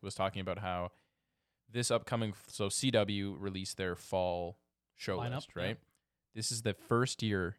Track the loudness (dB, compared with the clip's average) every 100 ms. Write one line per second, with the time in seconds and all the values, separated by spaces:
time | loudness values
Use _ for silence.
0 | -8 0 0 0 -4 -4 -2 -2 -4 -8
1 | _ _ _ _ _ _ _ -2 2 2
2 | 2 0 0 -4 -10 -2 -2 2 4 6
3 | 4 2 -2 -4 -4 -4 -6 -4 -2 -4
4 | -2 0 2 0 -4 -8 _ _ _ -8
5 | -4 -2 -2 -4 -6 -4 -2 -2 _ _
6 | _ _ _ -6 -4 0 0 -2 2 4
7 | 4 2 2 2 2